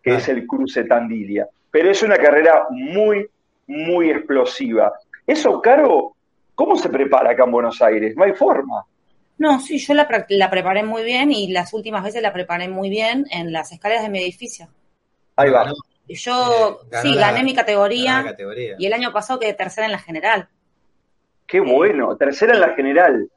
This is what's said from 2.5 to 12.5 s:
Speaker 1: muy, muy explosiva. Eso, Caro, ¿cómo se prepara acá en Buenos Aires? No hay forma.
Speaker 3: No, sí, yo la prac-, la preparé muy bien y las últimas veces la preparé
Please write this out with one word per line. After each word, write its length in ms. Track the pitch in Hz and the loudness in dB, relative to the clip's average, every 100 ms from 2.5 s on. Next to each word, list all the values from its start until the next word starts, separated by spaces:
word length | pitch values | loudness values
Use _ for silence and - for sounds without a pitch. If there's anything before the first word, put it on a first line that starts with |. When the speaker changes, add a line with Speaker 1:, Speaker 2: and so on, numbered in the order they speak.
| 156 147 | 4 2
Speaker 1:
muy, 560 | 127 139 185 214 208 208 _ _ _ - | -6 -6 0 0 0 -4 _ _ _ -14
muy 420 | 147 160 175 165 | -10 -2 0 0
explosiva. 800 | 139 - 135 123 - 127 110 104 - _ - - | 0 0 0 0 -4 -2 2 2 0 _ -12 -4
Eso, 360 | 311 277 - | 0 2 2
Caro, 520 | 226 285 277 151 - _ _ _ _ - | 4 6 6 2 0 _ _ _ _ -4
¿cómo 200 | 359 359 | 0 0
se 120 | - | 0
prepara 420 | 135 139 131 120 | -2 2 4 4
acá 120 | 120 | 4
en 80 | 123 | 2
Buenos 300 | 120 117 110 | 2 -2 2
Aires? 340 | 113 110 107 120 | 2 2 -2 0
No 60 | |
hay 100 | 196 | 0
forma. 500 | 190 277 - - 107 - _ _ _ _ - | 2 0 0 -2 -10 -12 _ _ _ _ -2
Speaker 3:
No, 200 | 302 262 | 0 0
sí, 180 | - 285 | -2 -8
yo 160 | - | 0
la 140 | 294 294 | 2 2
prac-, 180 | 226 - | 0 0
la 200 | 196 185 | 0 2
preparé 320 | 185 180 196 | 0 -2 -2
muy 220 | 220 226 | -2 -4
bien 280 | 226 247 285 | -4 0 0
y 200 | 226 190 | 0 -2
las 200 | 180 180 | -4 -4
últimas 300 | 220 214 214 | -10 -8 -8
veces 200 | 196 233 | -6 -4
la 100 | 214 | -4
preparé 360 | 180 180 | -6 -6